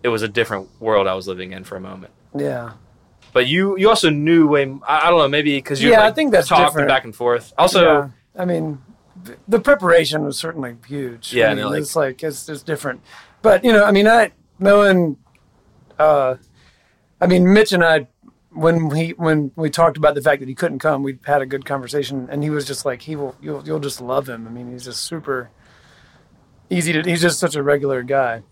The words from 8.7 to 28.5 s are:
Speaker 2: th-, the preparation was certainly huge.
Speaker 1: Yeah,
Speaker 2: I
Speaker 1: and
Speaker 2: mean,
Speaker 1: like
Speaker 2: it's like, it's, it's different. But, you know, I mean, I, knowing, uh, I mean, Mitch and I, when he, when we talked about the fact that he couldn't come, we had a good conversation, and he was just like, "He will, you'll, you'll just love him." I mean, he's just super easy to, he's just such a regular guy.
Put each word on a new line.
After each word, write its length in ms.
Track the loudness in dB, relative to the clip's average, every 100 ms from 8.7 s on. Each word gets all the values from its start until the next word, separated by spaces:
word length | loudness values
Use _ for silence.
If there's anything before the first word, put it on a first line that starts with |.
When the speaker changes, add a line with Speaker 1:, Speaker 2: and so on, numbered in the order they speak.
| -10 _ _ _ -20
Speaker 2:
th-, 140 | -20 -20 -2
the 120 | 0
preparation 640 | 2 2 4 4 4 -4 -6
was 120 | -6
certainly 380 | -10 -10 -12 -14 _
huge. 460 | -10 -10 -12 -6
Speaker 1:
Yeah, 140 | 0 2
Speaker 2:
I 40 |
Speaker 1:
and 80 | 0
Speaker 2:
mean, 100 | -4
Speaker 1:
like 100 | -6
Speaker 2:
it's 160 | -4 -4
like, 260 | -4 -6
it's, 260 | -10 -10 -14
it's 120 | -14
different. 380 | -8 -8 -8 -12 _ -20 -20 _
But, 240 | 2 4
you 80 | 4
know, 120 | 4
I 80 | 4
mean, 140 | 4 6
I, 240 | 4 2 _ _ _
knowing, 580 | 4 6 6 4 0 -4 _ _ _ _ _ _ _ _
uh, 360 | 2 4 0 -4 _ _ _ _ _ _ _ _
I 60 | 2
mean, 240 | 4 6
Mitch 220 | 6 4
and 100 | 2
I, 240 | 4 2 0 _ -20 _ _
when 360 | -2 0 2 0
he, 200 | -2 -4
when 380 | -4 0 0 -2 -4
we 140 | -6
talked 260 | 0 0 2
about 180 | 0
the 60 | 2
fact 200 | 0 0
that 80 | -4
he 60 |
couldn't 260 | -6 -6 -4
come, 220 | -4 -2
we 160 | -4 -10
had 160 | -2 -2
a 60 | -2
good 180 | -8
conversation, 640 | -6 -8 -6 -6 -6 -8 -8
and 120 | -6
he 80 | -4
was 160 | -4 -6
just 180 | -8
like, 160 | -6 -8
"He 160 | -12 -10
will, 180 | -10 -12
you'll, 240 | -12 -12
you'll 160 | -8 -8
just 180 | -8 -10
love 300 | -6 -4 -4
him." 180 | -12 -14
I 40 |
mean, 200 | -16 -16
he's 140 | -16
just 160 | -14 -12
super 440 | -10 -12 -8 -8 -8 _ _ _ _ _ _ _ _ _ _ _ _
easy 240 | -4 -2
to, 80 | -2
he's 200 | -2 0
just 160 | 0 0
such 180 | -4 -2
a 60 |
regular 400 | 0 0 0 -4
guy. 400 | -2 -2 -2 -4 -14